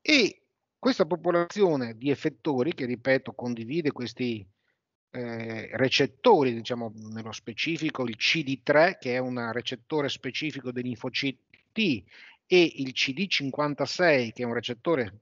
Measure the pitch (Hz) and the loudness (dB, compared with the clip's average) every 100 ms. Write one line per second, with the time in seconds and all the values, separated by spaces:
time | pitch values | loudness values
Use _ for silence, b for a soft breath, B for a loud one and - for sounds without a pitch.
0 | - 294 196 - _ _ _ _ 254 254 | 4 4 4 -2 _ _ _ _ -2 0
1 | 165 170 175 175 170 208 190 143 120 110 | 0 0 0 0 0 2 2 2 -2 -4
2 | 135 131 160 139 165 131 123 180 123 120 | -2 0 -2 -4 -2 0 0 -2 -6 -4
3 | 135 135 131 - 120 117 113 160 147 - | 2 0 0 -8 -6 -6 -4 -2 -2 -4
4 | 120 - 123 110 98 _ _ _ _ _ | -10 -6 -4 -4 -10 _ _ _ _ _
5 | _ 127 120 113 113 110 - 113 131 - | _ -10 -8 -8 -8 -10 -8 0 2 4
6 | 139 _ 254 190 131 117 113 120 113 110 | 0 _ 6 6 6 0 -6 -6 -6 -10
7 | 107 110 110 110 - 113 151 165 156 - | -14 -12 -12 -12 -12 -6 -4 -2 -4 -2
8 | 123 110 - 165 135 135 - 151 175 185 | -4 -2 0 0 -2 -4 4 6 6 4
9 | 131 127 127 123 117 113 - 120 _ 156 | -4 -2 -2 -4 -4 -4 -6 -10 _ -2
10 | 139 - 135 - 151 135 127 123 123 113 | -2 -4 -8 -6 -6 -6 -8 -6 -6 -6
11 | 131 - 139 127 _ _ _ - 208 113 | -6 -4 -4 -6 _ _ _ 0 0 0
12 | - B B B _ 180 165 - 135 123 | -6 B B B _ 6 6 2 -6 -2
13 | - 135 196 - 139 - 147 139 139 - | -2 -2 -2 -2 -2 -2 -2 -2 -4 2
14 | 175 139 117 - 120 117 110 120 - 151 | 4 4 2 -4 -4 -4 -4 -6 0 0
15 | 107 95 | 0 -8